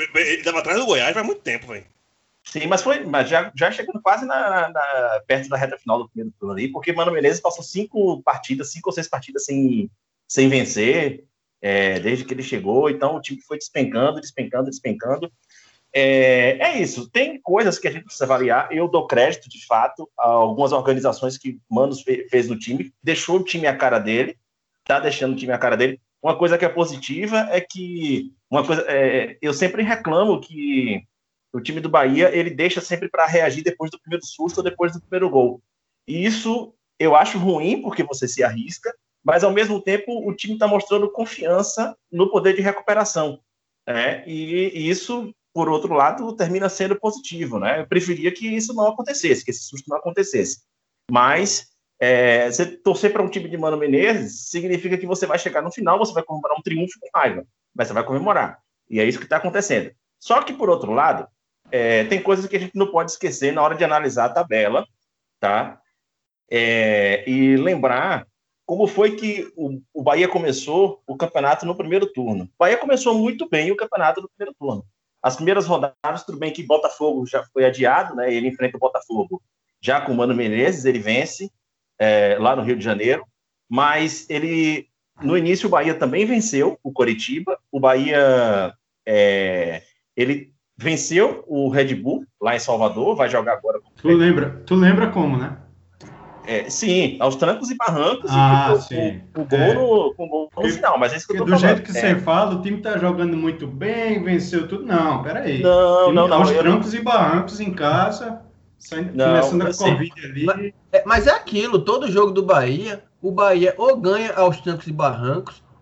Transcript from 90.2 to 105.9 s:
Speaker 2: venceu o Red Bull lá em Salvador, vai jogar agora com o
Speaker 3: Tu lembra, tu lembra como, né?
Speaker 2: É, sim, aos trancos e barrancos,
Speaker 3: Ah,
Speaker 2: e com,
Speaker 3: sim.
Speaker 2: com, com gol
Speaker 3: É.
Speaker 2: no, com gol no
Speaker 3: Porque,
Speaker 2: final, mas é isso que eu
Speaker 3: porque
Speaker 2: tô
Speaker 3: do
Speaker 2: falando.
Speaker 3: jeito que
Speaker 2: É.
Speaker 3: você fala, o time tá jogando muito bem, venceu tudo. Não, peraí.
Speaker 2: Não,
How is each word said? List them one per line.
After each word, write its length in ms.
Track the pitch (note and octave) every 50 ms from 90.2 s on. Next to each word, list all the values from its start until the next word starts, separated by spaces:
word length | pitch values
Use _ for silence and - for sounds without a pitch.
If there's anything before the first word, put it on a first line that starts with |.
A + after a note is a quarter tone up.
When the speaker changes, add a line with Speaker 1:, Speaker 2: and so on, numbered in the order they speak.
| B2 C3 C#3+ C#3 - - _ _ _ _ _
Speaker 2:
venceu 640 | - A#2 D#3 D#3+ D3 - - E3 F3 A3 C#4 - - -
o 220 | - D3+ C#3 C#3 C3
Red 240 | C3 C#3 C#3 C3+ B2+
Bull 300 | G2 G#2+ C3 A#3 C#4 C#4 - _ -
lá 140 | G#2 A2+ A#2+
em 40 | A#2
Salvador, 560 | - - A#2 A2 A2+ G#2 F2+ A2 C3 G3 G#3+
vai 140 | D3 C3 A#2+
jogar 240 | A#2 A#2 A2 A#2 A2+
agora 260 | - - A2 A2 G#2+
com 100 | - _
o 40 | _
Speaker 3:
Tu 140 | - - D#3+
lembra, 520 | E3+ E3+ E3 F3 D#3+ C#3 C3+ - - - -
tu 100 | - F3+
lembra 340 | F#3 F3+ F#3 G3 A3+ A3+ A3
como, 260 | - F#3 D#3+ C#3+ C3
né? 200 | B2+ C3 C#3 - - - - _ _ _ _ _ _ - - - - - - - - -
Speaker 2:
É, 240 | - A2+ G#2 F#2+ -
sim, 480 | - - A3+ G3+ F3+ F#3 E3 B2+ - -
aos 160 | A#2 C3+ C3+
trancos 340 | - E3 E3 G#3+ A3 - A#3+
e 60 | B3+
barrancos, 560 | A#3 A#3 A3 E3 D3 D3 F3+ B3+ - - E3 C3+
Speaker 3:
Ah, 360 | C3+ C3+ C3+ C3+ C#3 C#3 C#3
Speaker 2:
e 20 | C#3
com, 60 | C3+
Speaker 3:
sim. 400 | - - B2+ A#2 A2 G#2 G2 - - - -
Speaker 2:
com, 120 | D#3 D3+
com 120 | C#3 C3+
gol 20 | C#3
Speaker 3:
É. 140 | D3+ F#3+ A3+
Speaker 2:
no, 400 | B3 C4 A#3+ A3+ G#3 E3 C#3 -
com 120 | - F3 D#3
gol 140 | D3 D#3 D#3
no 40 | -
Speaker 3:
Porque, 200 | _ E3+ G#3 A3
Speaker 2:
final, 260 | - - - G#3+ D#3+
mas 140 | B2+ B2 B2 C#3+
é 40 |
isso 100 | E3 -
que 60 | - G3+
eu 40 |
Speaker 3:
porque 140 | F#3+ F#3 F3
Speaker 2:
tô 40 | F#3
Speaker 3:
do 20 | F3+
Speaker 2:
falando. 140 | F3+ F#3 F3+
Speaker 3:
jeito 140 | - - -
que 60 | F#3
Speaker 2:
É. 40 | - G#3+ F#3+ F3
Speaker 3:
você 40 | -
fala, 340 | - E3 D#3+ F#3 G#3+ G#3+ F#3
o 60 | F3+
time 200 | F#3 G3+ G#3 G#3
tá 160 | - A3 G#3
jogando 380 | F3 F3+ F3+ F3 E3+ F3 E3+ E3
muito 320 | D#3+ D#3+ D#3+ D#3 - D3
bem, 560 | C3+ C3+ C3+ F3+ G#3+ A3+ A#3 A3+ A3 G#3+ F#3+ E3+
venceu 420 | F#3 F3+ E3 - - F3+ E3+ D#3
tudo. 180 | - F#3+ G3+ C#4
Não, 360 | A#3+ F#3 E3+ D#3+ D#3 D#3+ C#3
peraí. 400 | C3+ D3+ D#3+ A#3+ C#4 F3+ C#3 F3+
Speaker 2:
Não, 420 | F3+ F3+ F3+ F3+ F#3 F3